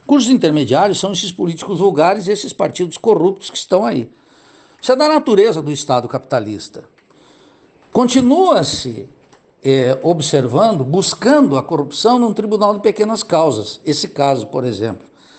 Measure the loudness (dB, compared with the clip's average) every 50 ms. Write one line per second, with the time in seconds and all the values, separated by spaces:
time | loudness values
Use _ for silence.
0 | _ 2 2 2 4 4 2 2 4 2 2 2 0 2 2 2 2 2 0 -2
1 | -4 -4 -4 -6 -8 -8 -6 -4 -4 -4 -4 -6 -8 -8 -4 0 0 0 2 2
2 | 2 2 2 0 -2 -4 -4 -4 -4 -10 -6 -4 -4 -4 -2 -4 -6 -6 -6 -4
3 | 0 0 2 2 2 0 0 -2 -8 -12 -12 -12 -4 0 0 0 0 0 -2 -4
4 | -6 -8 -12 _ _ _ _ _ _ _ _ _ _ _ _ _ -2 0 2 2
5 | 2 2 2 2 2 2 4 4 4 4 2 -2 -4 -6 -8 -8 -2 -2 0 0
6 | 0 -2 -6 -8 -6 -4 -4 -4 -4 -4 -8 -10 -12 -14 -18 -20 -20 _ _ _
7 | _ _ _ _ _ _ _ _ _ _ _ _ _ _ _ _ _ _ 0 2
8 | 2 4 2 2 4 4 4 4 4 4 4 2 2 0 -4 -8 -8 -10 -10 -10
9 | -14 -16 -20 _ _ _ _ _ _ _ _ _ 0 2 2 4 4 2 0 0
10 | 0 0 0 0 -2 0 0 0 0 2 2 2 2 2 2 0 -2 0 0 0
11 | 0 -2 -4 -2 0 2 4 4 4 2 2 -2 -2 -2 -4 -4 -4 -4 -6 -2
12 | 0 2 2 2 2 0 0 -2 -2 -2 -2 0 2 0 0 0 0 -2 0 0
13 | -2 -2 -2 -6 -4 -2 0 2 2 2 0 -2 -4 -8 -12 -10 -6 -4 -4 -4
14 | -4 -8 -4 -2 0 0 0 -2 -4 -6 -6 -6 -4 -4 -4 -4 -6 -6 -6 -10
15 | -14 -20 _ _ _ _ _